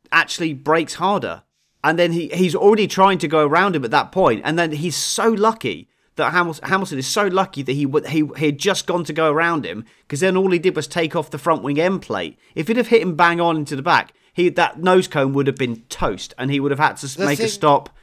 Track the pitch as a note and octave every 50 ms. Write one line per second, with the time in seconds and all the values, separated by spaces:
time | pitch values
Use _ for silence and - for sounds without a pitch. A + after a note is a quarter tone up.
0 | _ - - E3 D#3 - - - F3 D#3+ D3 C3 C3+ C#3+ D#3 E3 D#3+ - - -
1 | E3+ F#3+ G#3 F#3 B2+ F#2 E2 - _ _ _ _ _ _ _ _ - D3 D#3+ E3+
2 | F3 E3+ E3 E3+ E3 - - E3+ F#3 F3+ D3+ - - G3+ A3+ G#3+ G#3 E3 - F#3+
3 | F#3+ G3 F#3+ E3 E3+ D#3 D#3+ D#3 D3+ C#3+ D3 E3+ F#3 G3+ F3 D3+ B2+ A2+ D3 C#3+
4 | A#2+ - - F#3 F#3+ C#3+ A#2 G2+ - C#3 D#3 E3+ E3+ D#3+ D3+ D3 D#3 F3+ C#3 -
5 | - - - - G3 A3+ A3+ G3 G#3 A3 A3+ A3 - B2 F2 D2+ - _ _ _
6 | _ _ _ - D3+ A#2+ D3+ F3+ F3 E3+ D#3 - - D3+ F#3 F#3+ F#3+ F3+ D3+ C3
7 | C3 - - G#3+ G3+ G3 F3+ F#3+ G3 F#3+ - C#3+ C3+ - C3 C#3+ D3 C3+ C#3 D3+
8 | - - D3 D#3+ D3+ C#3+ - - D#3+ D3+ C#3+ C#3 - G3+ F#3 - - - F3 F3+
9 | E3+ - D#3 D#3+ D#3+ D#3 C#3+ D#3 E3 E3+ E3+ D3+ A2 E2+ F2 G#2 A2 _ _ _
10 | _ - C#3+ C#3 F3+ F#3+ F#3 F#3 F#3+ F#3+ F3+ F3 D#3 F#3 E3+ D#3 C3+ - - F3+
11 | E3 D3+ - E3+ D3+ - - D3 - F3 D#3+ D3+ - C3+ C#3+ D3 E3 F#3 G3 E3+
12 | - - A2 F#2+ F2 D#2+ - _ _ _ - - D#3 C#3+ A3+ B3 A#3 A3+ A#3+ -
13 | D#3+ F#3 E3 D3 F3 E3+ E3+ E3+ E3+ E3+ E3 D#3 D3 C3+ D3+ C3+ C#3 F3 D#3+ A#2+
14 | - - _ _ _ _ - - F3 F3 D3 - E3+ - - D3+ E3 F#3 F#3 F#3
15 | F#3 - - D3+ C3+ C3+ C3+ C#3 C#3 C#3 C3 - C3 B2 A#2 A2+ - - - -
16 | F3+ C3+ G2+ - - - - - B2+ C3+ C#3 C#3 C3+ C#3+ C#3 C3+ D3+ C3+ - -
17 | - C3+ C3+ D#3 F#3+ G3 - - A3+ A3 G#3 - - D3+ C#3+ C#3+ C#3+ - _ _